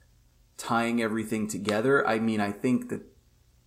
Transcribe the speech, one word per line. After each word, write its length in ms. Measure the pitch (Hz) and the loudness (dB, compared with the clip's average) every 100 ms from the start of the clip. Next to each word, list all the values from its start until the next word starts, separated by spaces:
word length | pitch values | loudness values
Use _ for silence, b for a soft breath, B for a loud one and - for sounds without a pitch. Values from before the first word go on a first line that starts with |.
| _ _ _ _ _ - | _ _ _ _ _ -12
tying 440 | - 117 117 117 | -2 0 2 0
everything 460 | 113 110 107 110 107 | 0 -2 -2 -2 -4
together. 580 | 92 101 104 123 139 - | -4 -2 0 4 2 2
I 120 | 113 | 2
mean, 220 | 113 107 | 2 2
I 100 | 101 | 0
think 380 | 101 131 123 - | 0 2 2 0
that 140 | 95 - - _ _ _ _ | -8 -10 -20 _ _ _ _